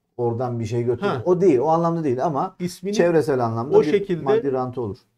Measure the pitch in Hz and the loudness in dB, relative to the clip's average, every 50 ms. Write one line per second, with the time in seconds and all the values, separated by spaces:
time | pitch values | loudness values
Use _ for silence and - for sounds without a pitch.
0 | _ _ _ - 120 117 113 113 131 123 120 117 113 98 123 120 120 120 120 123 | _ _ _ -4 -2 -2 -2 -2 -4 -4 -4 -6 -6 -4 -4 -2 0 -2 -2 -2
1 | 196 202 160 123 110 175 185 170 190 190 143 117 131 156 160 165 170 165 170 165 | -2 -2 -2 -2 0 0 0 4 4 4 4 4 2 2 2 2 2 0 0 0
2 | 160 143 120 123 139 175 143 131 175 190 - _ 175 175 - - 175 196 208 214 | 0 -2 -2 0 -2 -2 -2 -2 -4 -6 -6 _ -10 -10 -10 -8 -8 -4 0 2
3 | 175 175 170 156 143 156 139 127 120 113 113 113 120 143 190 214 - - - 202 | 2 4 4 2 2 2 0 0 0 -2 -2 -4 -4 4 4 4 4 4 2 0
4 | 196 - 175 160 - 139 143 - - 139 131 131 127 123 120 131 120 101 95 - | 0 -2 -4 -4 0 0 0 0 0 0 -2 -2 -4 -4 -4 -6 -6 -6 -8 -10
5 | _ _ _ | _ _ _